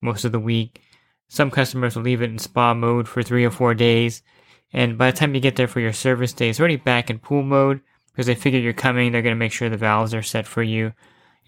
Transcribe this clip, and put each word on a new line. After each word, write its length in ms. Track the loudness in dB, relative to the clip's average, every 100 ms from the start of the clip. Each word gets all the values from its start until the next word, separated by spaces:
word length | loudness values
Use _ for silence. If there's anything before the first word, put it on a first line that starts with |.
most 240 | -6 -4
of 60 | -4
the 80 | -2
week, 440 | -2 -2 -2 -10 _ _ _ _ _
some 220 | -2 0
customers 460 | 0 -2 -2 -4 -2
will 80 |
leave 180 | -2 -2
it 80 | -2
in 80 | -6
spa 360 | -6 0 2
mode 340 | 2 2 0 0
for 160 | -4
three 200 | 0 2
or 60 | 2
four 240 | 2 0
days. 480 | 4 4 4 2 -4 _ _ _ _ _
And 260 | -2 -2 2
by 120 | 0
the 60 | 2
time 180 | 0
you 60 | 2
get 160 | 0 2
there 120 | 0
for 120 | 0
your 120 | -2
service 400 | -2 0 0 -2
day, 180 | -2 -2
it's 100 | 2
already 160 | 0 0
back 320 | 0 0 0
in 100 | -8
pool 240 | -2 -2
mode 380 | 2 2 2 0 -6 _ _
because 140 | -4 -2
they 80 |
figure 260 | 0 2 2
you're 120 | 0
coming. 380 | 0 0 2 2
They're 120 | 2
gonna 140 | 0 0
make 160 | -2
sure 160 | -2 -4
the 80 | 0
valves 380 | 2 2 0
are 80 | -4
set 240 | -4 -6 -4
for 160 | -4
you. 300 | -2 -2 -4 -6 _ _ _ _